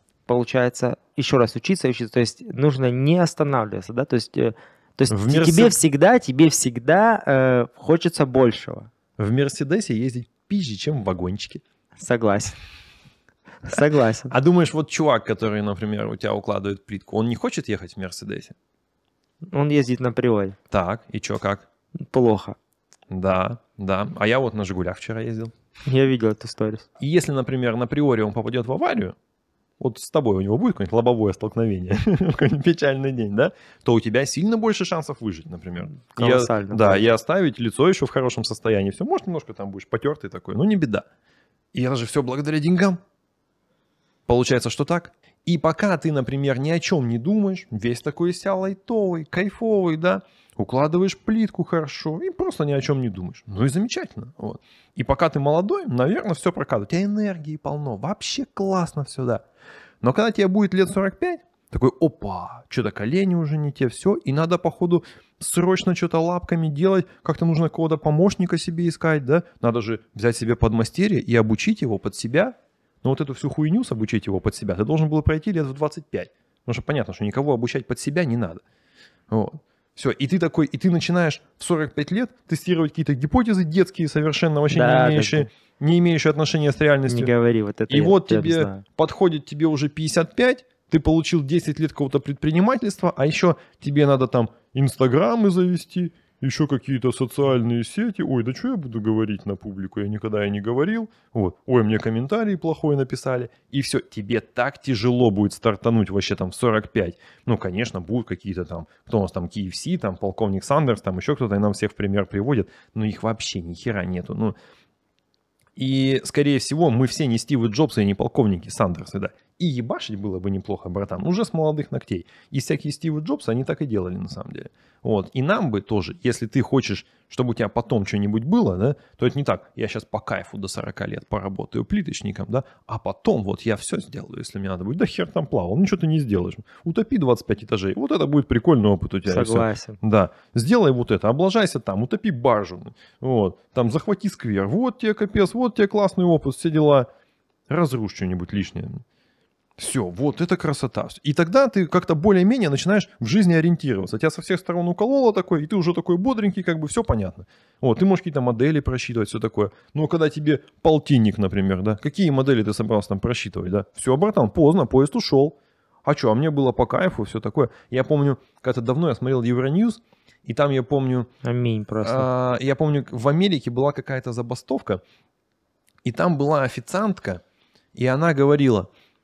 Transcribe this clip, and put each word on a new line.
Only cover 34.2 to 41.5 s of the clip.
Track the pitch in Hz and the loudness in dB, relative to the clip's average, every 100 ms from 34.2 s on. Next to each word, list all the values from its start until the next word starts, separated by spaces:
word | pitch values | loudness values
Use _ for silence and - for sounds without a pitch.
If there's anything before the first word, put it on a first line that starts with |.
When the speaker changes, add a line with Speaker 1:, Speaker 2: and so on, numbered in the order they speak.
| 135 | 0
Speaker 2:
сильно | - 202 226 | 0 0 2
больше | 220 208 180 | 0 0 -2
шансов | 170 151 139 | -4 -6 -6
выжить, | 110 82 80 | -6 -6 -10
например. | 87 92 87 95 | -14 -10 -10 -10
И | - _ - | -14 _ 0
Speaker 1:
Колоссально, | 120 127 120 110 98 107 | 4 4 4 0 -2 4
Speaker 2:
да, | 104 | 6
Speaker 1:
да. | 98 | 6
Speaker 2:
и | 113 | 6
оставить | 113 - 185 165 113 | 4 2 0 0 0
лицо | 117 - 165 | -2 2 4
ещё | 190 139 | 4 0
в | |
хорошем | 139 127 123 113 | 0 -2 -2 -6
состоянии. | 107 113 104 98 | -4 0 2 0
Всё, | - 220 | -2 -2
может, | 381 - | -2 -4
немножко | 160 - | -8 -10
там | 98 98 | -12 -12
будешь | 98 - | -12 -8
потёртый | 113 139 156 95 | -4 -4 -6 -8
такой, | 90 - 101 | -12 -8 -2
но | |
не | 196 202 | 2 2
беда. | 143 98 - _ _ _ _ | 0 -2 -6 _ _ _ _